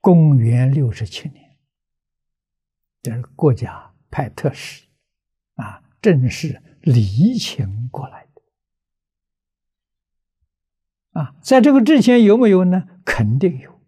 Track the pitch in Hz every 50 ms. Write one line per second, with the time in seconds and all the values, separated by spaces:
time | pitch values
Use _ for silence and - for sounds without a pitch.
0 | _ 202 180 170 160 156 143 131 113 113 117 123 127 131 135 156 143 120 98 -
1 | 117 - - - - 151 - _ _ _ _ _ _ _ _ _ _ _ _ _
2 | _ _ _ _ _ _ _ _ _ _ _ _ _ _ _ _ _ _ _ _
3 | _ - 113 120 123 - _ _ - 151 127 - 120 - - - - _ _ _
4 | _ _ - - 143 107 - - - 143 - - - - - - _ _ _ _
5 | _ _ _ _ _ _ _ _ _ _ _ - 110 101 - - _ _ _ _
6 | - 226 175 139 127 123 - - - 156 123 - _ _ _ _ - 170 127 120
7 | 110 98 95 110 160 226 254 226 - - - - 120 98 98 107 117 127 _ -
8 | 139 - - - - _ _ _ _ _ _ _ _ _ _ _ _ _ _ _
9 | _ _ _ _ _ _ _ _ _ _ _ _ _ _ _ _ _ _ _ _
10 | _ _ _ _ _ _ _ _ _ _ _ _ _ _ _ _ _ _ _ _
11 | _ _ _ 170 147 123 - _ _ - 262 262 220 294 277 269 226 214 311 277
12 | - 240 247 247 226 202 202 233 254 220 196 185 185 180 180 185 180 - _ _
13 | _ - - - 113 104 113 135 190 180 151 131 - - - _ _